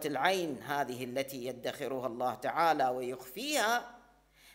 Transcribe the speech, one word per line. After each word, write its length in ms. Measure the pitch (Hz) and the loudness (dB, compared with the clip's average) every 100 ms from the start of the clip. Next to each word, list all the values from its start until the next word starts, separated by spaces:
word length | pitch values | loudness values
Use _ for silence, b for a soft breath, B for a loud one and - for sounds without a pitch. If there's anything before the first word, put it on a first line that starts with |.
| 156 | 2
العين 560 | 139 165 190 170 120 | 2 4 4 0 -4
هذه 420 | 127 143 131 123 | -2 0 0 -2
التي 420 | 123 127 135 139 123 | -4 -2 -4 -4 -6
يدخرها 600 | 120 127 120 127 135 123 | -4 -4 -4 -2 -2 -2
الله 280 | 117 127 113 | -2 -2 0
تعالى 540 | 131 135 165 151 131 | 0 4 4 6 4
ويخفيها 1080 | 127 127 127 - 196 277 294 214 240 - - - _ _ b b | 2 -2 -6 -8 -6 0 2 4 2 -2 -12 -20 _ _ b b